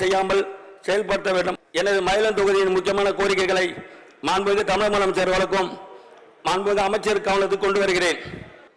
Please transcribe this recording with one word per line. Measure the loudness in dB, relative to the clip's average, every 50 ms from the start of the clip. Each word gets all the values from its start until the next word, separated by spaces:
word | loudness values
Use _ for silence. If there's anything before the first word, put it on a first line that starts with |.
| 0
செய்யாமல் | 0 2 2 2 2 2 0 0 -2 -8 -14 -18 -20 -20 -10 -4
செயல்படுத்த | -2 -2 0 0 -2 -4 -2 -2 0 0
வேண்டும். | 0 0 0 -4 -6 -12 _ -4 -2
எனது | 0 2 2 2 2 2
மயிலம் | 2 2 2 2 2 2
தொகுதியின் | 2 2 4 4 2 2 2
முக்கியமான | 0 0 0 0 0 0 0 0 0
கோரிக்கைகளை | 0 0 2 0 0 0 2 0 0 -2 -4 -8 -14 -18 -20 -20 -20 -20 -20 _ -4 -2
மாண்புமிகு | -2 0 0 0 0 0 2 0
தமிழக | 0 2 2 2 2
முதலமைச்சர் | 2 0 0 0 0 0 2 2
வழக்கும் | 0 0 0 0 -2 -2 -2 -6 -12 -16 -18 -20 -20 -20 -20 -20 -20 -20 -20 -20 _ -4
மாண்புமிகு | -2 -2 0 0 0 0 0 0 0
அமைச்சர் | 0 -2 0 0 0 0 0 0
கவனத்துக்கு | 0 2 2 0 0 0 0
கொண்டு | 0 2 2 2
வருகிறேன். | 2 0 0 0 0 -2 -4 -8 -14 -14 -16 -16 -18 -20 -20 -20 -20 _